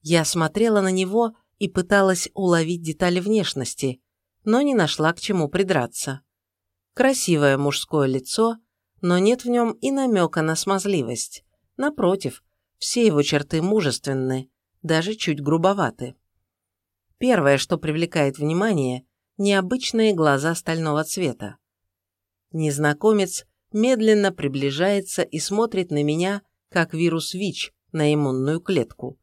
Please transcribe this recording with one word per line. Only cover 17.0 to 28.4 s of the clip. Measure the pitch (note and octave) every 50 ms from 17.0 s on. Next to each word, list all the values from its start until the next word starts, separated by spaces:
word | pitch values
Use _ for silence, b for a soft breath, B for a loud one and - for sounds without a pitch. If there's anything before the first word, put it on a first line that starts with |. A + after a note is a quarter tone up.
| _ _ _ _
Первое, | - B3+ B3 G3 D3+ C#3 C#3 C3+
что | - - F3+ F3
привлекает | - D3+ D3+ D#3 E3+ E3+ - E3 D3 C#3 C3+ -
внимание, | D3 D3+ D#3+ F3 F#3+ A3+ G#3 D#3+ C3+ B2+ B2+ B2+ B2+ _ _ _ _ _ _ _
необычные | G3+ G3+ G3+ G3 F#3 F#3 G#3+ B3+ B3+ - - A3+ A3 A3 G3+
глаза | E3+ D#3 D3+ C#3 C3+ C#3 D#3+ E3
стального | - - - E3 E3 E3 D#3+ D3 D3 D#3
цвета. | D3+ - G3 F#3 D3 A#2+ _ - G2+ - _ _ _ _ _ _ _ _ _ _ _ _ _ _ _ _ _ _ _ -
Незнакомец | D#3+ D#3 D3+ C#3+ C#3 D3+ D3 D3 D3 - G#3+ A3 G#3 F#3+ F3+ - - - _ _ _ _ _ -
медленно | G#3 A3 B3 C4 A3+ A3 A3 G#3+ G#3 G3+ G3
приближается | F#3 - - C#3+ C3+ C#3 C3+ C#3 C3+ C#3+ E3+ F#3+ G3+ G3+ F#3+ - - - -
и | - - D#3
смотрит | D3 - F#3+ G#3 A3+ A#3 A3+ F#3 F3+ F3
на | D3+ D3 D3
меня, | D3 D3+ D#3+ F3 F#3 G3+ G3+ _ _ _ _ _ _
как | - F3+ E3 E3+ -
вирус | D#3+ E3+ E3+ D#3+ E3 D#3 - -
вич | F3+ G3 G3 C#3+ - - - _ _ _ _ -
на | D#3+ D3+ D3 D3+
иммунную | D3+ D3 C#3 C3 B2+